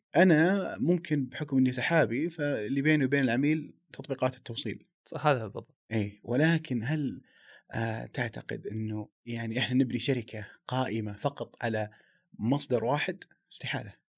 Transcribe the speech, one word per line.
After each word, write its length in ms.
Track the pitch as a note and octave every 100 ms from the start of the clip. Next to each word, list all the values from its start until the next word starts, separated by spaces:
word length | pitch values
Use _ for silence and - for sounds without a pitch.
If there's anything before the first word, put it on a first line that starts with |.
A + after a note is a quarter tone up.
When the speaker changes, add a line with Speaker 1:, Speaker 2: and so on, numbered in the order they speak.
| _ D#3
Speaker 1:
أنا 600 | F#3 D3+ E3+ G3 F#3 F#2+
ممكن 460 | D3 F3 E3+ D3+ B2+
بحكم 320 | - D3+ C3+
إني 160 | B2+
سحابي، 560 | B2+ - E3 A2+ A#2+ E3+
فاللي 520 | D#3+ D3 B2 G#2+ C#3
بيني 240 | D3 D3+ C3
وبين 180 | C#3+
العميل 500 | B2+ B2 D3 D#3 - - _
تطبيقات 420 | - - C3+ B2+ -
التوصيل. 500 | - A2+ A2+ - _ _ -
Speaker 2:
صح، 220 | C3+ D3
هذا 160 | B2+
بالضبط. 320 | G#2+ A2+ - _ -
Speaker 1:
إيه، 280 | A2+ G2+ -
ولكن 600 | - B2 D#3+ E3 D#3+ A#2+
هل، 380 | A#2 D#3 C3+ F#2 _ _ - - -
آه، 340 | A#2 A2+ A2+ A#2
تعتقد 640 | - A#2+ A#2+ - A2 -
إنه 420 | A2 A2 G#2+ G#2+ _ A#2+
يعني 340 | A#2 A2+ A#2
إحنا 160 | - B2+
نبني 240 | B2 A2+
شركة 460 | C#3+ B2+ A2+ G#2+ G#2 - -
قائمة 460 | B2+ B2+ A2+ G#2
فقط 500 | G#2 C#3 - A#2 -
على 260 | A#2 A2 G#2+ - _ _ _ -
مصدر 460 | A2 C#3+ - B2 A#2
واحد؟ 380 | C#3+ - - - _ _
استحالة. 520 | - - A#3+ G#2 - _